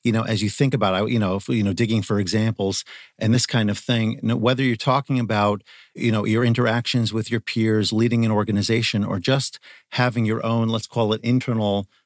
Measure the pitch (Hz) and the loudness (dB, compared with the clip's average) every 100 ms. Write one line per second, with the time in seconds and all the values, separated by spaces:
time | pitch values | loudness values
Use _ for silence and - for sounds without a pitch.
0 | 123 113 110 110 104 - 139 127 101 92 | 0 0 0 -2 0 2 2 2 2 2
1 | 110 117 101 98 - 123 98 87 117 110 | 0 0 0 -2 -2 0 0 0 0 0
2 | 101 104 95 107 110 110 98 95 - - | 0 -2 0 0 0 0 -2 -4 -8 -16
3 | - - 107 123 - 123 104 101 - 120 | -20 -4 0 2 0 0 0 -2 -2 0
4 | 110 - - - 113 127 131 113 - 131 | -2 -2 -2 0 2 2 0 0 0 0
5 | 139 131 117 107 104 104 - - - - | 0 -2 0 2 2 0 -6 -20 -20 -4
6 | 120 110 104 110 120 117 120 117 120 127 | 0 0 0 2 2 2 2 0 0 -2
7 | 110 110 107 117 - - 110 107 101 110 | 0 -2 -4 -4 -4 -2 2 2 2 2
8 | 117 117 113 107 107 101 95 113 113 110 | 2 2 2 2 0 0 0 0 0 -2
9 | 101 98 - 135 - - - - _ - | -2 -2 0 0 -2 -8 -20 -20 _ -2
10 | 123 117 110 113 113 117 113 113 - - | 0 0 0 -2 -2 0 0 -2 -4 -2
11 | 110 110 117 127 127 113 104 101 101 _ | 0 0 0 0 0 -2 0 -2 -4 _